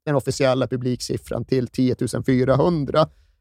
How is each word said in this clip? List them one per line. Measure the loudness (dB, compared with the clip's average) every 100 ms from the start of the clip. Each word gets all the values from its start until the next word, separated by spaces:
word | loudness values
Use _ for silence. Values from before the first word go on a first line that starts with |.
| -2
den | -2
officiella | 0 0 2 2 0
publiksiffran | -4 -4 -4 -4 -8 -6 -6 -2
till | -2 0
tiotusen | 0 0 0 -4 -4
fyrahundra. | 0 2 4 4 2 0 0 0 0 _ _ _